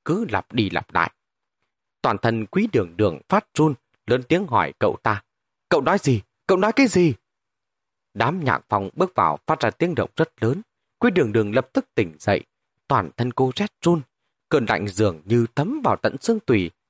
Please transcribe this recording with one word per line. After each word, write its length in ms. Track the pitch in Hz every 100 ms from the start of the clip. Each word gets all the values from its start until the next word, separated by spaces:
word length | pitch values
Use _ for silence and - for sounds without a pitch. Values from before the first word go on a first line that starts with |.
| -
cứ 200 | 190 190
lặp 240 | 95 -
đi 160 | - 98
lặp 240 | 85 -
lại. 180 | 90 85 _ _ _ _ _ _ _ _ _
Toàn 160 | 127 101
thân 280 | 117 113 107
Quý 220 | 185 220
Đường 240 | 120 87 85
Đường 220 | 104 76 -
phát 160 | 202 -
run, 200 | - 156 127 _ _ -
lớn 160 | 127
tiếng 240 | 123 170 180
hỏi 260 | 113 73 -
cậu 180 | 104 -
ta: 200 | 113 101 _ _ _ _ -
"Cậu 120 | 156
nói 160 | 131 196
gì? 240 | 139 110 - _ -
Cậu 100 | 185
nói 140 | 208
cái 140 | 277 254
gì?" 260 | 180 170 113 _ _ _ _ _ _ _ _ _
Đám 300 | 101 120 185
Nhạc 220 | 131 85 -
Phong 200 | 104 98 143
bước 200 | 185 -
vào 240 | 85 73 -
phát 120 | 156
ra 100 | 117
tiếng 260 | - 175 127
động 140 | - -
rất 280 | 160 -
lớn. 180 | 113 165 - _ _ -
Quý 120 | 240
Đường 200 | 180 117
Đường 240 | 113 104 120
lập 140 | -
tức 120 | 269 - -
tỉnh 200 | 87 78
dậy, 240 | - - - _ _ _ -
toàn 220 | 127 85 -
thân 160 | 120
cô 180 | - 131 -
rét 160 | 208 _
run, 200 | 170 170 - _ _ _ -
cơn 160 | - 220
lạnh 180 | 87 101
dường 340 | 92 104 80 90
như 200 | 120 113 -
thấm 260 | 175 302
vào 120 | 240 196
tận 200 | 98 -
xương 180 | - 220
tủy, 320 | - 107 85 _ _